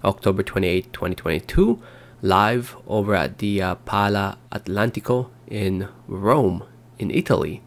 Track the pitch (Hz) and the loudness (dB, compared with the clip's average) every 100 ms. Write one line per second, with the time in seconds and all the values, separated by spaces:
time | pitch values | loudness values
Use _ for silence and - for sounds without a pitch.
0 | 98 95 110 95 95 - 92 92 - - | 0 2 0 2 -2 0 0 0 -4 -6
1 | 87 90 - 78 - - 208 226 - - | -6 -4 -2 -2 0 2 2 2 -6 -20
2 | - - 98 95 104 123 120 - - 107 | -20 -4 2 4 4 0 -4 -14 -4 -2
3 | 101 98 71 - 104 101 90 90 - 98 | 2 0 0 -4 -2 0 -2 -4 -4 0
4 | 101 101 98 - - 104 - 98 117 107 | 2 0 -2 -6 -12 -10 -6 -2 -2 -2
5 | - 123 123 - - 104 95 92 98 - | -2 -2 -2 -12 -10 -4 -2 -2 -6 -12
6 | - 95 101 143 104 87 - - - - | -12 -4 2 4 2 0 -8 -20 -20 -8
7 | 104 - - - 76 - | -2 -2 0 0 0 -6